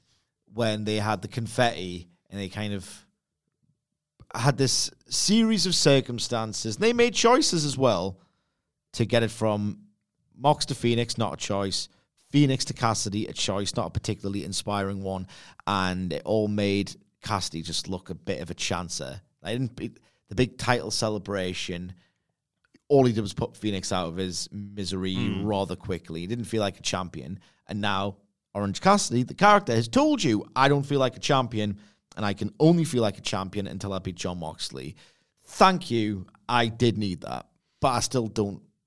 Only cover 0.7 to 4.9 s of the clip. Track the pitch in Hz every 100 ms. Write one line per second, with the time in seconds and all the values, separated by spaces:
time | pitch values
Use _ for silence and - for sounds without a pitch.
0.7 | 107 107 107 107 101 101 - 110 - 120
1.7 | 82 92 87 - _ _ 101 92 107 104
2.7 | 98 - - _ _ _ _ _ _ _
3.7 | _ _ _ _ _ - 113 135 120 131
4.7 | - -